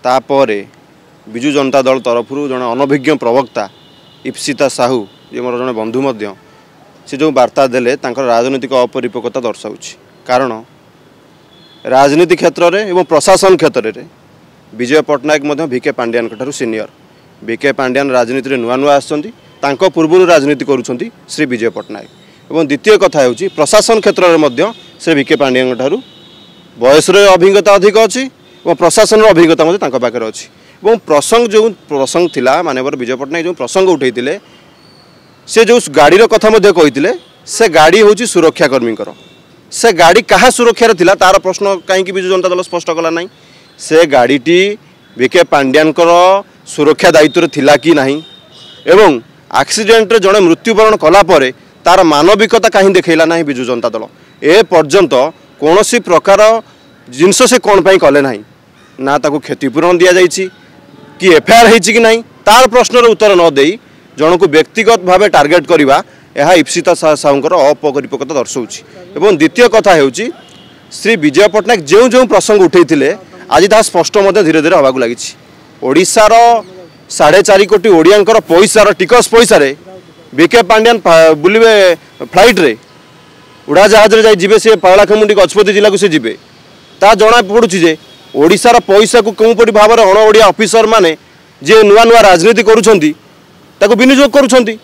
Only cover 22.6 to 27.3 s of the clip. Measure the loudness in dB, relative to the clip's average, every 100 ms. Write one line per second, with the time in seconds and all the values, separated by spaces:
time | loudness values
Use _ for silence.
22.6 | -4 -4 0 0 0 0 -2 -2 -8 -4
23.6 | 0 0 2 0 0 0 0 2 0 -2
24.6 | -6 -6 -20 _ -4 -4 -2 -2 0 -2
25.6 | -2 -4 -4 -6 -10 _ _ _ _ _
26.6 | _ -4 2 2 2 2 4